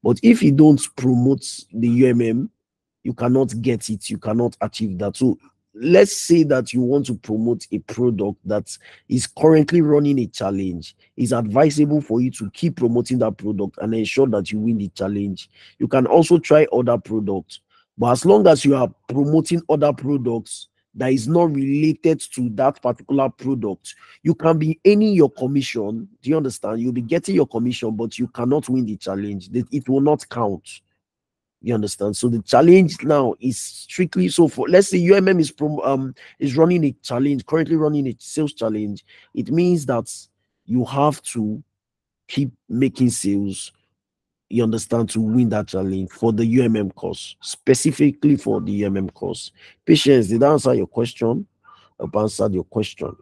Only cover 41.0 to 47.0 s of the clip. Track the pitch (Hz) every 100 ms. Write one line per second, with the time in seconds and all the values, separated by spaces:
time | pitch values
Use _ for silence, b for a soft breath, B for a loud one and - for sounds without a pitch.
41 | 147 143 - 120 107 107 - _ _ _
42 | _ _ _ - 139 - _ 117 135 -
43 | 127 - 98 101 101 92 - _ _ _
44 | _ _ _ _ _ 113 113 113 - 117
45 | 113 110 110 117 120 107 101 95 95 95
46 | 92 - 113 110 113 120 120 110 98 -